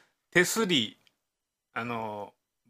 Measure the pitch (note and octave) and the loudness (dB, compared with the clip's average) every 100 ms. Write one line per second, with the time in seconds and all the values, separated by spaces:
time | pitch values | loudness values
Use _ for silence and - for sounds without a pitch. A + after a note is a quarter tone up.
0 | _ _ _ F3 F3 A3 G3+ D3 A2 - | _ _ _ 2 2 2 2 2 0 -6
1 | _ _ _ _ _ _ _ A#2 A#2+ A#2 | _ _ _ _ _ _ _ -8 -6 -6
2 | A2 G#2 G2 - _ _ | -6 -8 -12 -16 _ _